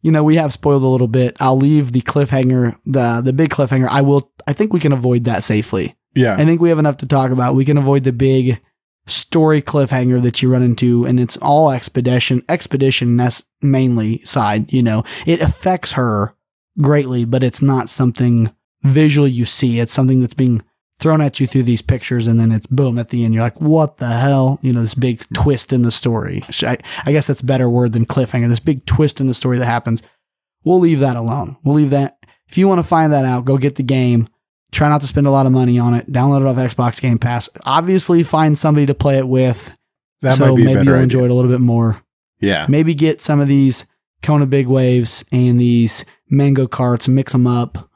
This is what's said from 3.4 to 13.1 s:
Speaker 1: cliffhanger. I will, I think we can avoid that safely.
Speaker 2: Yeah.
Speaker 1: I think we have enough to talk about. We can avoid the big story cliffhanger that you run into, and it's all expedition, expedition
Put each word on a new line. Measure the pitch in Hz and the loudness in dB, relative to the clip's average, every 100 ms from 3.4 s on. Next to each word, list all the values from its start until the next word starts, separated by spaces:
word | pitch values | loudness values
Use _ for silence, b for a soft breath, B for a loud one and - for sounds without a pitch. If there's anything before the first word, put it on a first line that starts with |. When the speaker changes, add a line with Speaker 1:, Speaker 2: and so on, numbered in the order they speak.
| 156 | 0
Speaker 1:
cliffhanger. | - 131 131 127 | 0 0 0 0
I | 139 | 0
will, | 139 143 - _ - | 2 0 -2 _ -8
I | |
think | 143 214 | -4 -2
we | 190 | 0
can | 151 | 0
avoid | 135 123 123 117 | 0 0 0 -2
that | 104 | -4
safely. | - 107 - 98 - _ _ | -2 -2 -2 -6 -6 _ _
Speaker 2:
Yeah. | - 127 101 | 0 0 2
Speaker 1:
I | 151 | 2
think | 165 | 2
we | 170 | 2
have | 160 | 2
enough | 147 139 | 0 -2
to | 135 | -2
talk | 143 131 | -2 0
about. | 127 123 135 | -2 0 0
We | 139 | 2
can | 147 | 0
avoid | 135 139 | 2 0
the | 131 | 0
big | 120 135 131 127 117 _ _ _ _ - | 0 0 2 0 -4 _ _ _ _ -8
story | - - 170 156 151 | -6 -2 0 2 2
cliffhanger | - 147 135 135 127 127 | 0 -2 0 0 0 0
that | 123 - | 0 0
you | 131 | 0
run | 127 | 2
into, | 123 117 123 120 123 | 0 0 0 0 2
and | 123 | 0
it's | 123 - | -2 -4
all | - 147 156 | 0 2 2
expedition, | 127 - 135 127 123 - 156 - | 0 -6 -4 0 0 0 -4 -2
expedition | 175 - 135 135 127 120 | -6 -4 -2 0 0 0